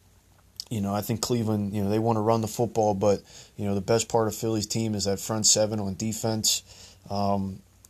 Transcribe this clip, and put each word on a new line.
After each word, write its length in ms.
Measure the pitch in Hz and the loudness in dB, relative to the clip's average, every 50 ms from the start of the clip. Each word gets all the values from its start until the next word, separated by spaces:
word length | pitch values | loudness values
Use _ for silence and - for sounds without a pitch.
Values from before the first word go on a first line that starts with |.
| _ _ _ _ _ _ _ _ _ _ _ - - - | _ _ _ _ _ _ _ _ _ _ _ -16 -10 -6
you 120 | 117 104 | -4 -2
know, 140 | 98 98 101 | -2 0 0
I 60 | 104 | -2
think 200 | 104 - 120 107 | -2 -2 -2 -2
Cleveland, 540 | - - 123 120 110 110 107 104 104 101 98 | -2 0 0 0 0 0 0 0 -2 -2 -2
you 80 | 107 98 | -2 0
know, 60 | 98 | 0
they 100 | 104 110 | 0 2
wanna 220 | 110 117 113 110 | 2 2 2 2
run 200 | 104 113 113 113 | 4 2 2 2
the 60 | 110 107 | 2 -2
football, 480 | - - 120 98 - 113 107 107 101 | -2 -2 -2 -2 0 2 2 2 2
but, 260 | 95 107 104 98 98 - - - - - - _ | 4 4 4 4 2 0 -8 -20 -20 -20 -18 _
you 100 | - 104 | -6 -4
know, 100 | 101 101 | -2 -2
the 60 | 101 | -2
best 280 | 95 - 117 113 - - | 0 2 2 2 2 2
part 180 | - 117 110 107 | 2 2 2 2
of 80 | 101 | 0
Philly's 300 | - - 113 110 110 101 | -2 -2 -2 -2 -2 -2
team 300 | - - 117 113 110 107 | -2 -2 -2 -2 -2 -2
is 100 | 101 98 | -2 -2
that 140 | 101 98 95 | -2 -2 -2
front 260 | - - 113 110 107 | -2 -4 -2 0 2
seven 340 | - - 110 107 104 110 107 | 2 4 4 2 2 0 -2
on 140 | 101 98 95 | -4 -4 -4
defense. 720 | 80 110 110 107 - - 113 110 110 107 - - - - - - - - - - - - - | -4 -4 -4 -4 -2 -2 -2 -2 0 0 0 -2 -2 -4 -10 -20 -20 -20 -20 -20 -20 -12 -6
Um, 520 | 101 101 101 98 101 98 98 95 95 - - _ _ _ - - | -4 0 0 2 2 0 0 -4 -6 -10 -14 _ _ _ -20 -16